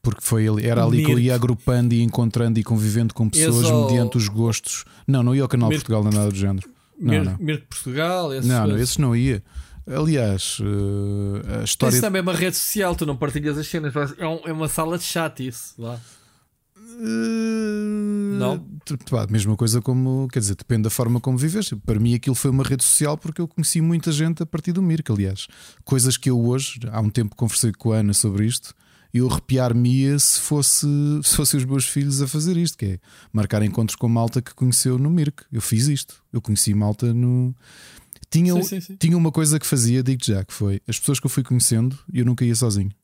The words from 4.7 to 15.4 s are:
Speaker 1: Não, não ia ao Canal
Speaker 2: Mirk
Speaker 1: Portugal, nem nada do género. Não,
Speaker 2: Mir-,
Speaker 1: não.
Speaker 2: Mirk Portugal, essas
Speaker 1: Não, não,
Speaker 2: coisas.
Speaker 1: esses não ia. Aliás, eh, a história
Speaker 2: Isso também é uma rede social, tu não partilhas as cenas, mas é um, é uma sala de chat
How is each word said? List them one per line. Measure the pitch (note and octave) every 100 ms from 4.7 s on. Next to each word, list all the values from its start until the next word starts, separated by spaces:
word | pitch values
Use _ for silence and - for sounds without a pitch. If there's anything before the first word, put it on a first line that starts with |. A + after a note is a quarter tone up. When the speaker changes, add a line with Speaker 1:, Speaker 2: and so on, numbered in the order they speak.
| - - - -
Speaker 1:
Não, | C3+
não | A#2+ C3+
ia |
ao | C3
Canal | B2+ A2+
Speaker 2:
Mirk | D3
Speaker 1:
Portugal, | - A2
nem | G#2+
nada | G#2 G#2
do | G2
género. | G2 F#2+ - _ _ -
Não, | F3+
Speaker 2:
Mir-, | D3+
Speaker 1:
não. | F#2 F#2
Speaker 2:
Mirk | D3+ D3+ -
Portugal, | - C3 C3 E3 F#3 E3
essas | C3+ B2
Speaker 1:
Não, | B2
não, | G#2
Speaker 2:
coisas. | G#2
Speaker 1:
esses | B2 -
não | C3+ A#2
ia. | C3 G#2 - - - - -
Aliás, | C3 D#3 D3 A2 F#2+ - -
eh, | G2+ G2+ G2+ G2+ G2+ G2+ G2+ G2+ - A2+
a |
história | A2 - A#3
Speaker 2:
Isso | B2+
também | A3 F#3+
é |
uma | F3+
rede | E3+ F3+ F3
social, | - G#3 F#3 F3
tu | D3+
não | C3
partilhas | C#3+ D3 D3 D3
as | D3+
cenas, | E3+ D3+
mas | C#3 C#3 -
é | E3
um, | D#3+ D#3
é |
uma | D#3+ D#3
sala | - D#3+ F3
de |
chat | - E3+ D#3+ D3+